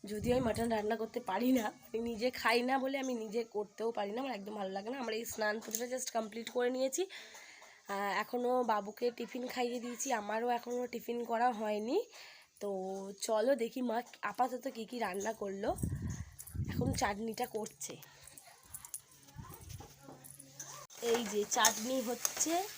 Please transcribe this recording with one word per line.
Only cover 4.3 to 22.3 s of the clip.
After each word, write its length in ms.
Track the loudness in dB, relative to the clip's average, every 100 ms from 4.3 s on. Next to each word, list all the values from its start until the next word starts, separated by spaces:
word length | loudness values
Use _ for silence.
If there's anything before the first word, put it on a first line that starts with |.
| -4
একদম 200 | -6 -4
ভালো 140 | -2
লাগে 200 | -2 -4
না। 100 | -4
আমরা 160 | -2 -4
এই 100 | -4
স্নান 340 | 0 2 2
পুজোটা 380 | -2 -4 -4 -4
just 140 | -2
কমপ্লিট 360 | -2 -2 -6 -2
করে 200 | 0 2
নিয়েছি, 360 | 2 0 0 -4 -6 -14 -18 -18 -20 -20 -20 -6
আহ, 320 | -2 0 0
এখনও 440 | 0 0 2 4
বাবুকে 480 | 4 2 0 -2 -2
টিফিন 360 | -2 -6 -6 -4
খাইয়ে 320 | 0 0 0
দিয়েছি, 320 | -4 -6 0
আমারও 380 | 0 0 0 2
এখনও 380 | 0 0 -4 -2
টিফিন 380 | -6 -4 -4 0
করা 260 | 4 4
হয়নি। 520 | 4 0 0 2 2 0 -10 -18 -20 -20 _
তো 100 | -4 -2 -4 -6 -8 -6
চলো 340 | 0 4 4 4
দেখি 260 | 2 0
মা 200 | 0 0 -2 -6
আপাতত 460 | -6 2 0 2 -6 -6
কী 100 | -8
কী 140 | -2
রান্না 340 | -2 0 -2
করলো। 420 | -4 -4 -2 -2 0 -2 -2 -4 -6 -10 -12 -10 -6 -2
এখন 240 | 0 0
চাটনিটা 520 | 2 2 0 -4 -2 -4
করছে, 500 | -4 -6 -8 -10 -10 -14 -20 -20 -20 -20 -20 -16 -16 -12 -14 -14 -20 -18 -16 -14 -14 -14 -14 -14 -16 -20 -18 -20 -20 -20 -14 -12 -12 -14 -4
এই 240 | 2 4 4
যে 120 | 0 2
চাটনি 520 | 6 6 6 0 2
হচ্ছে 640 | 2 0 0